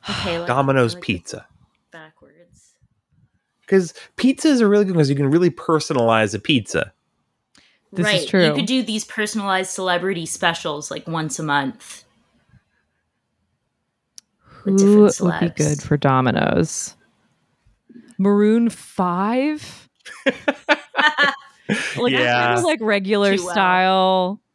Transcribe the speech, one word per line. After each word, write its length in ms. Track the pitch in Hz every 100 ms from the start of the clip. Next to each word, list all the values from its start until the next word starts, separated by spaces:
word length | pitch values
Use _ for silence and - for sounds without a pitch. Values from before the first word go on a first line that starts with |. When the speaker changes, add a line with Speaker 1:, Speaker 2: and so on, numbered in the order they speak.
| -
Speaker 1:
Okay, 280 | - 196 170
Speaker 2:
<sighs> 20 |
Speaker 1:
like, 80 | 170
Speaker 2:
Domino's 460 | 127 139 135 120
Speaker 1:
I 40 | -
like 60 |
Speaker 2:
pizza. 420 | - 90 - - - _ _ _ _
Speaker 1:
backwards. 800 | 165 156 _ 143 151 175 _ _ _ _ _ _ _ _ _ _ _ -
Speaker 2:
'Cause 260 | 190 170 - - -
pizza 320 | 247 269 320
is 120 | 262
a 60 | 214
really 180 | 208
good 120 | 202 170
one 80 |
'cause 40 | 143
you 60 |
can 160 | 139 139
really 200 | 160 180
personalize 840 | - - 160 - 139 117 113 107
a 60 | 101
pizza. 520 | - 139 101 82 - _ _ _ _ _ _ _ _ _ _
Speaker 3:
This 120 | 196
Speaker 1:
Right. 160 | 190 196
Speaker 3:
is 60 | 151
true. 180 | 190
Speaker 1:
You 100 | 165
could 120 | 147 208
do 160 | 262
these 220 | 226 214
personalized 680 | - - 214 214 202 185 185
celebrity 560 | - 185 175 185 170 165
specials, 640 | - 175 170 175 147 151
like, 160 | 160 -
once 300 | 160 156 -
a 40 |
month. 600 | 156 143 135 - - - _ _ _ _ _ _ _ _ _ _ _ _ _ _ _ _ _ _ _ _ _ - _ _ _ -
With 160 | - 190
Speaker 3:
Who 260 | 196 208 208
Speaker 1:
different 120 | 190
Speaker 3:
would 200 | 180 165
be 60 | 170
Speaker 1:
celebs. 100 | -
Speaker 3:
good 260 | 151 147
for 140 | - 147
Domino's? 1000 | 143 131 127 - - - 165 - - - _ _ _ _ _ _ _ _ _ - - -
Maroon 500 | 196 202 208 226 233
five? 1200 | - - - 180 175 202 247 285 302 - - _ _ - - 277
Speaker 1:
<laughs> 420 | - - 285 - 302 - - 302 302 285 - - _ - 208 - -
Speaker 3:
Like, 160 | 247
Speaker 2:
Yeah. 60 | 131
Speaker 3:
that's 220 | 123 120 120
kind 120 | 120
of, 60 |
like, 140 | 175 220
regular 540 | 220 202 190 208 202 196
Speaker 1:
Too 80 |
well. 80 | 175
Speaker 3:
style. 840 | 175 190 185 185 190 190 185 180 208 _